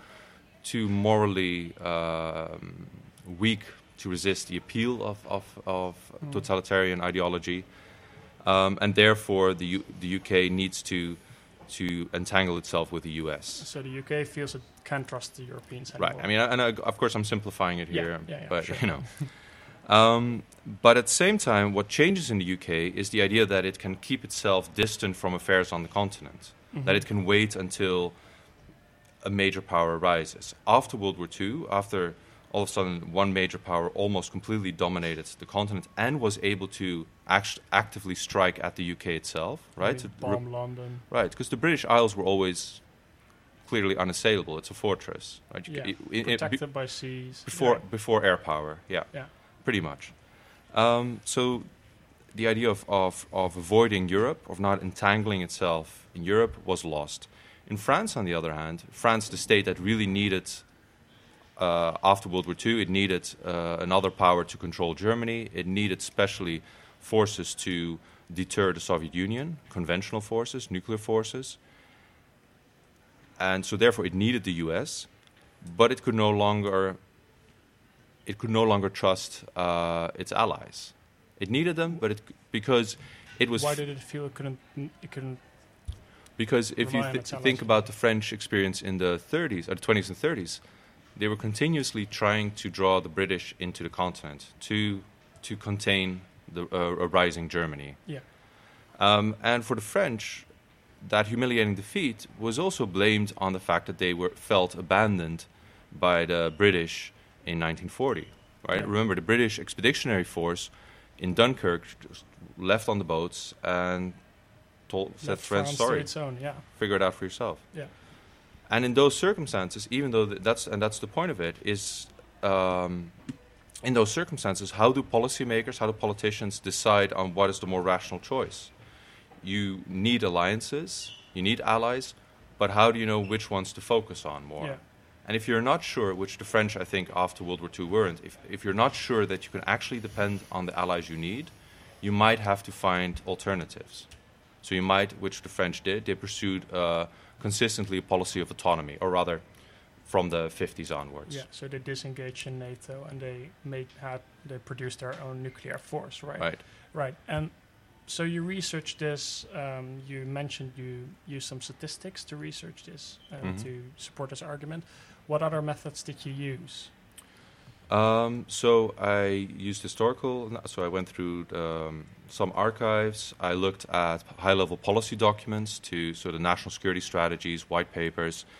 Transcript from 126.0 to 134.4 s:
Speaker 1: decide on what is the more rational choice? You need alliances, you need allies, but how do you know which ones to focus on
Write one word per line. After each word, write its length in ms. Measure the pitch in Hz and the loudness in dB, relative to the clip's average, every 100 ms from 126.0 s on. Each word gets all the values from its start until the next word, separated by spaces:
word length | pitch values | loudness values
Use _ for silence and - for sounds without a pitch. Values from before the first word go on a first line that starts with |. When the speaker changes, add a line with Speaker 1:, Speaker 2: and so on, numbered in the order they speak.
| 107 101 107 104 104 98 | -2 0 -2 -2 -6 -6
Speaker 1:
decide 520 | 98 - 113 104 98 | -6 0 6 6 6
on 220 | - 92 | 2 -2
what 160 | 87 98 | 4 2
is 80 | 95 | 2
the 80 | 92 | -2
more 160 | 92 | 0
rational 380 | 92 90 - 90 | 2 0 0 -12
choice? 500 | - 131 113 - - - - - - - - - | -6 -4 -4 -8 -18 -20 -20 -20 -20 -20 -20 -16
You 380 | 92 101 101 95 - | -6 -2 -2 -4 -8
need 340 | 92 107 120 | -2 2 2
alliances, 880 | 101 87 90 107 - 143 175 - - - - | 2 2 2 0 -4 -6 -6 -10 -12 -16 -14
you 80 | 95 | -2
need 180 | 92 117 | 0 0
allies, 520 | - 110 117 127 131 - - - - - | 2 2 2 -2 -6 -14 -20 -20 -20 -2
but 120 | 101 | 0
how 220 | 101 113 | 6 6
do 60 | 113 | 6
you 60 | 110 | 2
know 120 | 107 | 0
which 320 | 98 107 - | 0 -2 -2
ones 220 | 98 95 | -4 -4
to 80 | - | -10
focus 440 | - 117 107 87 | 2 2 2 -10
on 200 | 78 73 | -8 -8